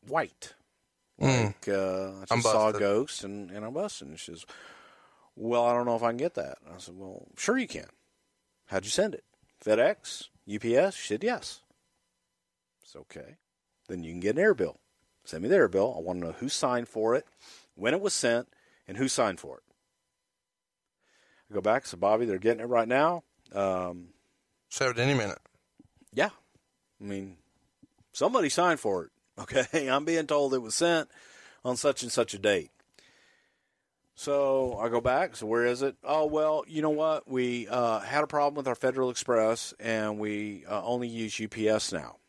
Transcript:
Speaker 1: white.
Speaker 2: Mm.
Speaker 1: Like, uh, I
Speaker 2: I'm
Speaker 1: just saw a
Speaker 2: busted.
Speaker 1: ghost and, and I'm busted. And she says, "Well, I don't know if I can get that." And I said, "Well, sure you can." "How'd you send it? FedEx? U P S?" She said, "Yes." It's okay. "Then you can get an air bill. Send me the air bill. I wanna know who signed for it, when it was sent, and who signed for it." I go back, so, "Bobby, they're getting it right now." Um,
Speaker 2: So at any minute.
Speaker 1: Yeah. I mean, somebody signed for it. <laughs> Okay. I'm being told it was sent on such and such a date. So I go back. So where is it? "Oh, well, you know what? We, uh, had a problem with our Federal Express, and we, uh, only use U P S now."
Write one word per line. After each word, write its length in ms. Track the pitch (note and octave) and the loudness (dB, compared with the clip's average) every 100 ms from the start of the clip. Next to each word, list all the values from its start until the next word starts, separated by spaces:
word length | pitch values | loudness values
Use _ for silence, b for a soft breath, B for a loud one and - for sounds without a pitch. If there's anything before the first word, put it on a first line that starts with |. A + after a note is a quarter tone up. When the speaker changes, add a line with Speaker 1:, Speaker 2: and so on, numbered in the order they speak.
Speaker 1:
white. 520 | - D#3+ B2+ _ - - _ _ _ _ _ _ | -2 -2 -2 _ -20 -20 _ _ _ _ _ _
Speaker 2:
Mm. 260 | C#3 B2+ G#2+ | 4 4 2
Speaker 1:
Like, 200 | G2+ - | 0 -2
uh, 420 | G2 F#2+ F#2 F#2+ F#2+ | 0 0 -2 -4 -10
I 20 | F#2+ | 0
Speaker 2:
I'm 120 | A#2 | 2
Speaker 1:
just 20 | |
saw 260 | A#2 A2 G#2+ | 4 6 4
a 40 | |
Speaker 2:
busted. 60 | G#2 | 4
Speaker 1:
ghost 440 | G2+ G2+ C#3 - | 4 2 0 -6
and, 260 | G2 G2+ F#2+ | -10 -10 -12
and 160 | G2 G#2+ | -10 -10
I'm 80 | |
busted. 340 | C#3 G3+ - C#2 | -6 -8 -10 -16
And 120 | D#2+ | -16
she 120 | - | -16
says, 120 | E2+ - B B B B B B B B - | -16 -18 B B B B B B B B -10
"Well, 300 | A2+ A#2+ A#2+ | 0 2 4
I 80 | |
don't 120 | A#2+ A#2+ | 2 2
know 100 | A#2 | 0
if 80 | |
I 60 | A#2 | 0
can 80 | A#2+ | 0
get 180 | D#3+ - | -4 -4
that." 240 | C#2 C#2 | -8 -10
And 120 | D2 F2+ | -18 -20
I 20 | |
said, 180 | - F2+ | -18 -16
"Well, 320 | F#2+ F#2+ - - | -16 -16 -18 -8
sure 200 | - B3+ | -2 0
you 100 | B3 | -2
can." 220 | - - _ _ _ _ _ _ _ _ | -8 -14 _ _ _ _ _ _ _ _
"How'd 160 | G2 G2+ | -4 -2
you 60 | |
send 240 | A2 G#3 E3 | 0 0 -2
it? 80 | _ _ _ _ | _ _ _ _
FedEx? 680 | - G#2+ C3+ G#3 - - - _ - | 2 4 4 2 -8 -14 -14 _ -10
U 140 | G2+ | -6
P 160 | A#2 A#2+ | 2 4
S?" 180 | F#3 F#3+ | 4 0
She 120 | - | -6
said, 100 | G#2+ | -2
"Yes." 380 | G#3+ A#3+ - - _ _ _ _ _ _ _ _ _ _ _ _ | -2 -4 -8 -16 _ _ _ _ _ _ _ _ _ _ _ _
It's 120 | _ - | _ -20
okay. 420 | - - - E3 _ _ _ _ _ | -20 -18 -18 -20 _ _ _ _ _
"Then 160 | F#2 | -10
you 80 | E2 | -8
can 80 | F2 | -4
get 160 | F#2 B2+ | -2 2
an 60 | |
air 120 | G#3 | 4
bill. 260 | D#3+ E2+ - _ _ _ _ | 4 0 -4 _ _ _ _
Send 200 | - D#2+ | -14 -8
me 60 | G2 | 2
the 60 | F#3+ | 4
air 120 | A#2 | 6
bill. 260 | F#2 G#2+ A#2+ | 4 2 0
I 40 | |
wanna 180 | E2 F2+ | -6 -6
know 120 | E2+ | -6
who 160 | D#2+ B2 | -8 -6
signed 380 | - C#3 B2 A#2+ | -2 0 0 -4
for 280 | A2+ A2 B2 | -2 0 0
it, 120 | - B B B B - | -2 B B B B -4
when 180 | G#2 | 0
it 80 | D#3+ | 0
was 120 | G3 | 0
sent, 380 | - B2+ A#2 B2 b b b _ | 0 2 0 -2 b b b _
and 100 | F#2+ | -4
who 100 | C3+ | -2
signed 320 | - A#2 F#2 | 2 0 0
for 180 | - B1+ | -10 -16
it." 60 | _ _ _ _ _ _ _ _ _ _ _ _ _ _ b b b b b | _ _ _ _ _ _ _ _ _ _ _ _ _ _ b b b b b
I 40 | G#2 | -2
go 60 | |
back, 240 | G2 A#2+ - | 2 2 0
so, 100 | F2 | -2
"Bobby, 280 | G2 A2 A#2+ | 2 4 2
they're 120 | F#2+ | 0
getting 240 | G#2+ A2+ | 2 2
it 60 | A#2 | 2
right 200 | A#2+ A2+ | 0 2
now." 360 | B2+ D3+ F3 - _ _ | 4 2 0 -6 _ _
Um, 600 | G2 G2 F#2 F2+ F2+ F2 _ _ _ _ _ _ | -2 0 0 -4 -8 -16 _ _ _ _ _ _
Speaker 2:
So 200 | - C3+ | -2 -2
at 80 | A#2 | 0
any 140 | B2+ C#3 | 2 2
minute. 240 | G#2 - _ _ _ _ - _ _ | 0 -6 _ _ _ _ -20 _ _
Speaker 1:
Yeah. 160 | G#2+ E3 - _ _ _ _ _ _ | -2 -2 -2 _ _ _ _ _ _
I 40 | |
mean, 340 | G2+ G2 G2 F2 _ _ _ _ _ _ _ | -10 -8 -10 -16 _ _ _ _ _ _ _
somebody 380 | - D#3+ B3 D#3+ | -2 0 2 0
signed 300 | - F3+ D#3 | 2 2 2
for 260 | A2 F#2 D#2+ | 0 -2 -4
it. 60 | _ | _
<laughs> 40 | _ - | _ -18
Okay. 480 | G#2 C3+ B2 E3 C3+ | -2 0 0 0 0
I'm 160 | C3+ | 0
being 220 | D3+ E3 D3+ | 2 -2 0
told 300 | D3 C#3 C3 | 0 2 0
it 80 | |
was 100 | A2+ | -2
sent 380 | - E3+ E3 D3+ B B B B B | 0 2 2 -2 B B B B B
on 140 | B2+ B2 | -6 0
such 240 | D3 C3+ | 0 0
and 100 | B2 | -2
such 220 | A#2+ A#2 | 0 0
a 60 | G2+ | 2
date. 320 | G#2 G2 D#2 _ _ b b b b b b b b b b _ _ _ | 2 2 0 _ _ b b b b b b b b b b _ _ _
So 600 | - C#3+ C#3 C3+ C3 A2+ | -2 2 2 2 2 0
I 100 | A#2 | 0
go 100 | A#2 | 2
back. 360 | A#2+ C3 F3+ - | 2 2 0 -4
So 100 | G#2+ | -2
where 180 | A2+ | 2
is 200 | A#2+ B2 | 2 2
it? 120 | C3+ C3 | -2 -4
"Oh, 220 | - D3+ D3+ | -2 0 2
well, 380 | D#3 D#3 D#3 - | 2 2 0 -2
you 140 | D#3 | -2
know 80 | D#3 | 0
what? 400 | D3+ D#3+ D#3 - | 2 2 0 -2
We, 380 | B2+ B2 A#2+ G#2+ | -2 0 -2 -2
uh, 320 | B2 A#2+ A2 | 0 2 0
had 240 | G2+ C#3 | 0 -2
a 40 | D3+ | 0
problem 280 | D3 D3 D3 | 2 0 0
with 120 | C3+ | -4
our 60 | |
Federal 380 | A#2+ C3 B2+ C3 | 0 0 0 -2
Express, 640 | B2 - A#2+ A2 A2+ - - | -2 0 4 4 2 -4 -10
and 380 | A2+ A2+ G#2+ G#2+ | -4 -2 -2 -4
we, 480 | G#2+ G#2 G#2+ G2+ D#2 | -4 -4 -6 -10 -6
uh, 160 | G2+ | -6
only 240 | A#2 B2 B2 | -2 -4 -4
use 300 | A2+ A2+ - | -6 -6 -6
U 80 | A2 | -8
P 220 | - G#2+ | -2 2
S 240 | G#2+ - | 2 0
now." 240 | F2+ C2 - | -6 -8 -16